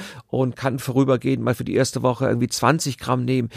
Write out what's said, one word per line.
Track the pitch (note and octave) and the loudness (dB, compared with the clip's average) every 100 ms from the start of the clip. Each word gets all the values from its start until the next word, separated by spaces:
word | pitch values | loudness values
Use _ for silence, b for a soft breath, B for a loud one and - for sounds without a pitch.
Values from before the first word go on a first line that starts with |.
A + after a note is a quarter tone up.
| B B - | B B -6
und | B2 C3 - | -2 -2 -2
kann | C#3 A2+ | -4 -2
vorübergehend | - B2+ C3+ B2 C3 B2+ | 0 2 4 2 0 0
mal | A#2 A#2+ | 0 -2
für | B2+ | 0
die | |
erste | G2 B2+ B2 | 2 2 0
Woche | B2+ A#2+ B2+ | 0 0 0
irgendwie | A#2 B2 | 0 0
zwanzig | - A#2+ D#3+ C#3+ - | 2 2 2 -2 -6
Gramm | - B2+ B2 | -4 -2 0
nehmen. | C3 A#2 | 0 -2